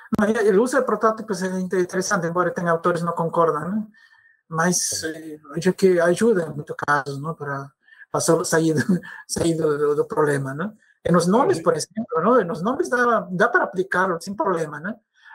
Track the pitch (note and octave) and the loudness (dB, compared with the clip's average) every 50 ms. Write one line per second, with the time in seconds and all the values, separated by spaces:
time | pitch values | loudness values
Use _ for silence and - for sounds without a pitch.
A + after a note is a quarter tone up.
0 | - - - - G#3+ G#3 A3 A#3 G3+ G#3+ F#3+ G3 B3 B3 - C4 - - G#3+ G#3+ | -12 -6 -2 0 2 2 2 2 2 4 4 4 4 2 2 0 0 0 0 2
1 | A3+ A3 A3 A3 G#3+ - F#3+ E3+ F#3 F#3 F#3 F#3 F#3 F3+ G3 F#3 F3+ F3+ - F#3+ | 2 2 0 0 -4 -8 -6 -4 -4 -4 -2 -4 -4 -2 0 -2 -2 0 -2 -4
2 | F#3 - G#3 F3+ E3 E3 E3+ F3+ F3 E3+ E3+ - F3 E3+ E3 E3 - F3+ F3 E3 | -2 -2 -2 -2 -2 0 0 0 0 0 -2 -2 0 0 0 0 0 0 0 0
3 | E3+ E3+ E3 - E3 E3 - E3+ E3 D#3+ D3+ D3+ D#3+ F3 G3+ A3 G#3 - _ _ | -2 -2 -2 -2 -2 0 2 2 2 2 2 0 -2 -4 -4 -4 -4 -6 _ _
4 | _ _ _ _ _ _ _ _ _ - E3 D#3+ E3 F3+ F3+ - - - - - | _ _ _ _ _ _ _ _ _ -6 -2 0 2 2 2 0 -2 -4 -6 -6
5 | D#3+ D#3+ D#3 D#3+ D#3+ D#3+ D3+ - - - - F3 D#3+ F#3 F3+ - G3 F#3+ F3+ E3+ | -6 -8 -8 -10 -12 -14 -16 -16 -16 -12 -8 -2 0 0 2 4 4 4 4 4
6 | E3 F3 F3 - A3 A#3+ A3 F3+ D#3+ D3+ - D3 D3 - D#3+ - - - D3 D3 | 4 4 4 4 4 4 4 2 0 -4 -6 -10 -10 -10 -10 -4 -2 0 0 0
7 | C3+ C#3+ C#3 C#3 C#3+ D#3+ D#3 - C#3+ C#3+ C#3 C#3 C#3 C#3 _ _ _ _ _ - | 0 -4 -8 -6 -6 -8 -8 -8 -8 -8 -6 -8 -8 -12 _ _ _ _ _ -20
8 | - - - D3 - - D#3+ - F3+ - E3+ D#3+ E3 D#3+ D#3+ D3 - - F#3 F3 | -10 -6 -4 0 2 4 2 2 2 2 2 2 2 2 2 2 2 2 0 0
9 | - - - - - - - - - E3+ E3 D#3 D#3+ D3+ D3 C#3+ D3 D3 D3 D3 | -2 -6 -18 -18 -14 -8 -4 -2 0 0 0 2 0 0 0 0 0 0 2 0
10 | D#3 - D3 D3+ D#3 C#3+ C#3+ C#3 C#3 C3+ C#3 D3 F3 A3 - _ _ _ _ _ | 0 0 0 0 2 2 2 0 -2 -4 -6 -6 -8 -8 -10 _ _ _ _ _
11 | - - E3+ F3 D#3+ F3 G3 B3 C#4+ G4 F4 D#4+ - F3+ E3 D3+ - - - A3 | 0 2 4 4 4 4 4 4 4 2 2 2 2 0 0 0 -2 -6 -8 -8
12 | A#3+ - D#3+ D#3+ E3 A3 B3+ B3 F#3+ E3+ E3 D3+ F3 A3+ C4+ D#4 E4+ - B3 B3 | -8 -4 -2 0 2 4 4 4 2 0 -4 -4 -4 -2 -2 -2 -2 -2 0 0
13 | B3 A#3+ A3+ G#3 F#3 F3+ F#3 E3+ G#3+ B3 - F#4 - - - F3+ F#3 - - F3+ | 2 2 0 0 -2 -2 0 2 2 4 4 2 0 0 -2 -4 -4 -2 0 0
14 | F#3+ F#3+ E3+ E3 - G3 G3+ G#3 D#4+ A3 F3+ E3 D#3+ D3+ D3+ D3+ D#3 G3+ A#3+ - | 0 0 -2 -4 -6 -8 -6 -4 -2 -2 0 -2 -2 -6 -8 -10 -10 -10 -12 -12
15 | _ _ _ _ _ - | _ _ _ _ _ -20